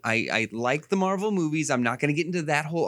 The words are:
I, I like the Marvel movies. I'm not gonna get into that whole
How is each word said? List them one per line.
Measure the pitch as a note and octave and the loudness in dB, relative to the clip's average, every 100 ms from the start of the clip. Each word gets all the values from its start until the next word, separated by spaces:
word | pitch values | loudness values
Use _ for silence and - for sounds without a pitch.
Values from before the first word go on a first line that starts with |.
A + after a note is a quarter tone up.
| A#2 | 0
I, | A2+ C2+ | 0 0
I | G#2 A2 | 0 -2
like | A2 A#2+ C3+ - | -2 0 0 0
the | G3 | 0
Marvel | F#3+ G3 G#3+ | 2 0 0
movies. | G3 D#3 D#3 C#3+ | 0 0 0 0
I'm | B2 | 0
not | A#2+ B2 | 0 0
gonna | D3 | 0
get | D3 E3+ | 0 -2
into | F3+ | -2
that | D3+ D3 D#3 | 0 0 0
whole | E3 | -2